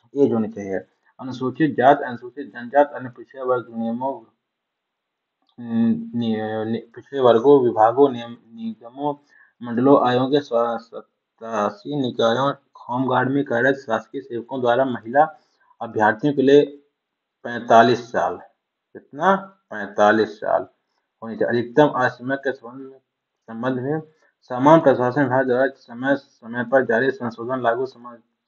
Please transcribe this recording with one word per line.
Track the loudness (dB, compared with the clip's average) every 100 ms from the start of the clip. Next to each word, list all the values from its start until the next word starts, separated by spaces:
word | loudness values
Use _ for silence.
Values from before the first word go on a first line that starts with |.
| _ 0
एज | 0
होनी | 0 -4
चाहिए? | -8 -8 -8 -10 _ _ -18
अनुसूचित | -14 -8 -6 -2 -2 2
जात, | 4 4
अनुसूचित | 0 -10 -14 -16 -16
जनजात, | -14 -2 2 2
अन्य | -2 -14
पिछड़े | -16 -20 -10
वर्ग | -4 -4 -4
नियमों, | -8 -6 -4 -6 -8 -14 _ _ _ _ _ _ _ _ _ _ _ _ -16
नि-, | -6 0 0 0 -4 -6 -4 -4 -4 -6 -4
नि-, | -6 -8
पिछड़े | -20 -10 2
वर्गों, | 4 6 6 6
विभागों, | 4 4 2 4 2
नियम, | 2 -12 -18 _
निगमों, | -12 -12 -12 -16 -8 -8 -8 _ _ _ -18
मंडलों, | -8 0 4 4 4
आयोगों | 0 0
के | 0
स्व-, | 0 -2 -2 -4
स्वशासी | -10 -18 -18 _ _ _ -8 -4 -4 -4 -8 -4
निकायों, | -4 0 0 2 -2 -4 _ -20 -8
होमगार्ड | -4 -2 0 0
में | -2
कार्यरत | -2 0 0 0
शासकीय | -4 -6 -6 -14
सेवकों | -10 -12 -8 -4
द्वारा | 0 2
महिला | 0 -2 -2 2 2 0 _ _ _ -14
अभ्यर्थियों | -8 0 0 2 -2
के | 0
लिए | 6 6 4 -6 _ _ _ _ _ _
पैंतालीस | -12 -8 4 6 6 2 -2
साल। | -4 -4 -6 -16 _ _ _ _
कितना? | -20 _ -2 0 0 -2 _ -14
पैंतालीस | -12 -8 2 4 4 0 -2
साल | -2 -2 -2 _ _ _ _ _
होनी | -12 -4
चाहिए। | -2 -2
अधिकतम | 0 2 2 2
आयु | -2
सीमा | -4 -8 -6
के | -6
संबंध | -8 -14 -20 -20
में, | -20 _ _ _ _ -16
संबंध | -8 -6 -6
में | -4 -6 -8 _ _ _
समान | -12 2 6 6
प्रशासन | 6 2 0 0
विभाग | 0 0 0
द्वारा | 0 0
समय, | -4 -20 -8 -4 -4
समय | _ _ -12 -8
पर | 0 0
जारी | 2 0 -2
संशोधन | -4 -8 -10 -8 -4
लागू | -2 -2 -6
समय | -10 -20 -20 _ _